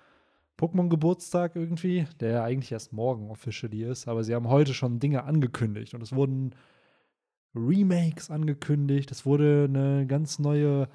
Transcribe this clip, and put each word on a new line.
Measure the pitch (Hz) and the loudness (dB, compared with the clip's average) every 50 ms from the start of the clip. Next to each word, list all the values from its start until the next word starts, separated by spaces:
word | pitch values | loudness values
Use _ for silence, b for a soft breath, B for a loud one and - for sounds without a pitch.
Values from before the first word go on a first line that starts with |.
| b b b b b b b b b b b - | b b b b b b b b b b b -4
Pokémon-Geburtstag | 165 170 170 180 180 175 165 160 151 165 180 175 - - - 175 175 170 170 | -4 0 2 0 2 2 2 2 4 2 0 0 -4 -4 -2 -2 -2 -2 -2
irgendwie, | 175 165 165 175 165 - 185 180 180 165 - - - | -6 -4 -4 -4 -4 -2 -2 0 0 -2 -4 -4 -4
der | 120 113 | -2 -2
ja | 117 120 113 | 0 0 0
eigentlich | 117 127 135 127 - 120 | -2 -2 -4 -4 -6 -8
erst | 110 - - - | -10 -10 -10 -8
morgen | 107 113 127 131 113 104 104 | -4 -2 -2 -2 -4 -8 -12
officially | 107 - - 120 104 - - 113 104 107 113 | -14 -12 -10 -10 -8 -8 -8 -8 -6 -6 -6
ist, | 117 127 - - | -6 -8 -8 -6
aber | - 117 113 113 | -4 -4 -2 -2
sie | 107 117 | -2 -2
haben | 120 120 117 | -2 2 4
heute | 131 139 151 135 131 | 4 6 6 4 2
schon | - - 123 120 120 | 0 -2 -2 0 0
Dinge | 127 143 147 131 127 | 0 0 0 0 0
angekündigt. | 139 151 160 139 120 - - 117 110 101 107 107 107 - | 2 2 2 2 2 0 -2 -2 -2 -2 -6 -8 -10 -12
Und | 120 117 | -14 -12
es | 107 127 | -4 0
wurden | 131 139 135 135 131 135 127 120 b b b b b b b b b b b b b _ _ _ _ _ _ - | 0 0 0 0 -2 -4 -6 -8 b b b b b b b b b b b b b _ _ _ _ _ _ -8
Remakes | 117 117 123 180 196 202 190 180 175 170 160 156 - - - | -2 0 2 4 4 4 4 4 2 2 0 -2 -4 -8 -8
angekündigt, | 156 151 156 151 143 143 - - 147 147 143 139 139 143 139 - | -6 -4 -2 -2 -2 -4 -2 -2 0 0 2 2 2 0 0 -4
es | 127 - - | -10 -6 0
wurde | 135 143 143 147 147 147 143 143 139 | 0 2 4 4 4 4 4 4 2
eine | 135 135 135 139 139 139 139 | 2 0 0 2 2 0 0
ganz | 131 135 143 160 143 - - | 0 0 -2 -2 -4 -4 -2
neue | 147 147 147 147 147 147 143 139 135 - | -2 0 2 2 2 2 2 0 0 -4